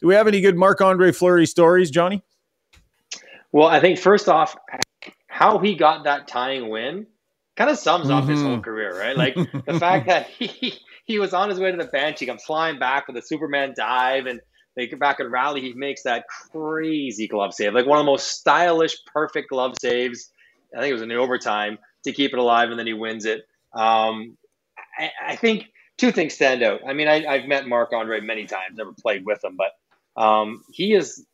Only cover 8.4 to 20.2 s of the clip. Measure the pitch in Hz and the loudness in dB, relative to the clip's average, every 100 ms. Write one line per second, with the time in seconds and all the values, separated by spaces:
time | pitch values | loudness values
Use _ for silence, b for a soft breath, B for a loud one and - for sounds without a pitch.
8.4 | 143 123 110 110 104 90 110 135 127 170 | -2 -4 -6 -6 -6 -6 -4 -2 -2 -2
9.4 | 160 139 123 165 170 185 127 170 - - | -4 -6 -6 0 2 2 2 0 -2 -8
10.4 | 233 - 247 - b b - 214 190 180 | -10 -8 -10 -10 b b -6 -4 -2 -2
11.4 | 208 185 190 175 143 139 151 151 123 110 | -2 -2 -4 -4 -6 -4 -4 -6 -10 -10
12.4 | - 156 160 143 127 139 - 120 - 156 | -6 -4 -4 -4 -4 -4 -6 -12 -10 -8
13.4 | 156 143 139 123 110 127 127 135 127 120 | -4 -4 -4 -6 -4 0 0 -2 -4 -10
14.4 | _ _ _ - 120 139 143 139 127 123 | _ _ _ -10 -10 -2 -2 -2 -4 -4
15.4 | 139 143 131 120 139 135 131 117 - - | -4 -4 -10 -10 -10 -8 -4 -4 -6 -18
16.4 | - 160 156 156 160 156 139 104 107 104 | -16 -10 -8 -6 -4 -4 -6 -6 -6 -4
17.4 | 98 - 104 113 127 151 147 139 - - | -4 -4 0 2 4 4 4 0 -2 -4
18.4 | - 151 175 165 160 - - 147 151 156 | 2 4 4 2 0 -4 -8 -6 -4 -6
19.4 | 135 131 127 - 123 123 127 117 | -6 -4 -4 -4 -4 -2 -4 -8